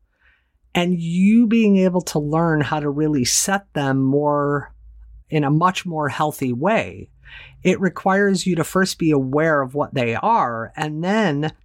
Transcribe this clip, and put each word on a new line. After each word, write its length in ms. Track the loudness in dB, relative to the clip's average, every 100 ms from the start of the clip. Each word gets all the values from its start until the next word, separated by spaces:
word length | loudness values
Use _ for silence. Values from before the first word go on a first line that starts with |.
| _ _ _ _ _ _ _ -2
and 240 | -2 -2
you 480 | -2 2 4 4 4
being 300 | 4 4 4
able 240 | 4 0
to 180 | -2 -4
learn 420 | -2 0 2 2
how 180 | 0 -2
to 100 | -2
really 360 | 0 0 0 0
set 460 | -2 0 -4 -4
them 280 | -4 -2 0
more 720 | 2 2 2 0 0 -2 -6 -18 -20 -20 -20 -20 -4
in 140 | -2
a 80 | 2
much 340 | 2 2 0 -6
more 240 | -4 -4
healthy 440 | -2 -4 -2 -4
way, 560 | -2 0 0 -2 -10 -18 _ -20 -20 -20 -4
it 160 | 0 0
requires 680 | 0 -2 0 2 2 0 0
you 100 | -2
to 80 |
first 360 | 0 0 0 0
be 100 | 2
aware 520 | 2 2 0 2 0
of 120 | -2
what 200 | -4 -4
they 200 | -2 -2
are, 600 | 0 0 2 0 -4 -8 -8
and 280 | -6 -4
then 500 | -2 0 0 0 -4 -6